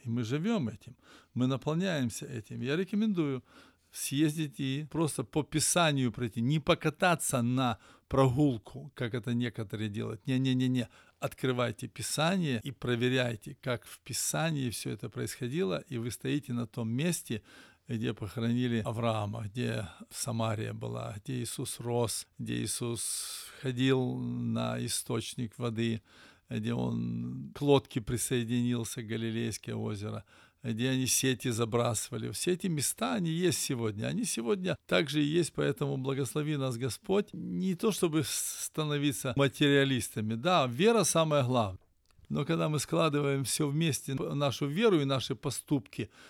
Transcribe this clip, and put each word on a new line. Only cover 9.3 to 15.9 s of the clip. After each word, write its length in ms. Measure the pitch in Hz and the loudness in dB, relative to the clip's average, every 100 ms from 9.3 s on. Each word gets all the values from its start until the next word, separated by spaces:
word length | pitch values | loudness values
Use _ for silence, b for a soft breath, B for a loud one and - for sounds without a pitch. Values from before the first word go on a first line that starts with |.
некоторые 540 | 120 120 - 104 104 107 | 0 0 -2 -6 -4 -4
делают. 360 | 104 113 113 - | -4 -6 -6 -2
Не-не-не-не. 600 | 131 131 127 127 127 110 b b b | 2 2 2 2 2 -2 b b b
Открывайте 720 | 139 - 131 123 120 107 127 | -6 -2 -2 0 -2 -4 -10
Писание 720 | - - - 160 190 160 117 | -8 -6 0 2 2 0 -2
и 80 | 139 | -4
проверяйте, 840 | - 123 120 123 131 123 110 143 135 | -6 -2 2 4 2 0 -4 -10 -10
как 240 | 135 117 | -4 -4
в 140 | - - | -6 -20
Писании 640 | - 120 - 151 165 147 127 | -8 -2 0 0 0 0 -2
всё 200 | - 131 | -4 -6
это 180 | 117 120 | -6 -8
происходило, 760 | 123 117 - 123 156 190 165 | -6 -6 -4 -4 0 0 -2
и 100 | - | -4